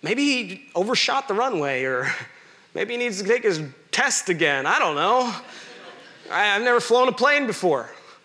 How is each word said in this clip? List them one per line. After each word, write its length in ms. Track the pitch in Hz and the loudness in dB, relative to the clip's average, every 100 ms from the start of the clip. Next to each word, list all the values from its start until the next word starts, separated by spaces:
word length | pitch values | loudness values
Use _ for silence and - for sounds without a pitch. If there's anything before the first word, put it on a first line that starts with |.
maybe 220 | 151 240 | -2 0
he 460 | 285 254 202 190 - | 2 0 -4 -12 -6
overshot 540 | 175 202 240 - 247 - | -2 0 0 0 0 -2
the 80 | 202 | -2
runway, 480 | 254 196 143 131 | 0 0 -2 0
or 280 | 131 127 135 - 123 - | 0 -2 -4 -6 -10 -20
<laughs> 320 | - - _ | -20 -20 _
maybe 200 | - 208 | -6 -4
he 40 | 240 | -2
needs 240 | 240 190 | -4 -4
to 60 | 202 | 0
take 160 | 240 | 0
his 180 | 220 165 151 - _ | 2 -2 -6 -12 _
test 360 | - 262 - - | 0 0 0 -2
again. 360 | 170 156 139 139 | 0 2 2 0
I 140 | 233 | 2
don't 160 | 185 143 | 2 0
know. 380 | 175 247 247 170 - - - - - - - - - | 2 2 2 -4 -12 -18 -18 -20 -20 -20 -20 -20 -6
I, 240 | 170 208 202 | 0 2 2
I've 80 | |
never 160 | 240 240 | 2 2
flown 280 | 240 233 254 | 4 4 4
a 60 | |
plane 340 | - 262 294 262 | 4 4 4 0
before. 420 | 185 180 139 113 - - - | 0 0 0 -2 -16 -20 -20